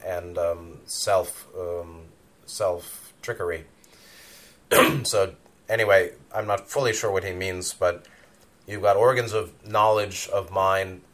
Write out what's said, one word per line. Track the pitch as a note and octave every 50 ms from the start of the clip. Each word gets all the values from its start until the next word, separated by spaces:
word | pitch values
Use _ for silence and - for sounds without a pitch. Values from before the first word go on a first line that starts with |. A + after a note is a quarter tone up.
| -
and, | F#2 F2+ F2 F2 F2+ F2
um, | F2 E2+ E2+ E2+ E2+ E2+ E2 F2+ F#2 -
self, | - - - - G#2+ G2 F#2 E2+ - - - - - -
um, | F#2 F2+ F2 F2 F2 E2+ E2+ E2 E2 E2 E2 - _ _ _ _ _ _
self-trickery. | - - - G#2+ F#2 F2 F2 - - - - - - - _ - - - - F#2 F2 E2 E2 D#2+ - _ _ - _ - - - - - - - - - - - - - _ _ _
<clears throat> | - - - - C#3+ C#3 B2
So | - - G2+ G2 F2+ - - _ - _ _ _ -
anyway, | A2 A2+ A2 G2+ G2 F#2+ F2+ F2 - - - _ -
I'm | G#2+ G#2+
not | G#2 G2+ G2 - -
fully | - C#3+ C3+ A#2 G#2
sure | - - G#2
what | G2 F#2 F#2
he | G2 F2+
means, | F2+ F#2+ F#2+ F#2 F2+ F2 - -
but | - F2+ F2 E2+ - - - - - - - _ _ _ _ _ _ _
you've | G2 G#2 G2+
got | F#2+ G2+ G2
organs | G2+ A2+ B2+ B2+ B2 A#2 G#2 G#2
of | A2 - - - - -
knowledge | G#2 G#2+ G#2+ G#2+ A2 G#2+ G#2+ G#2 G2 F#2+ - - -
of | G2 G2+ F#2 F2
mind, | G2 G2 F#2+ F#2+ F#2+ F#2+ F#2+ F#2+ F#2 - - _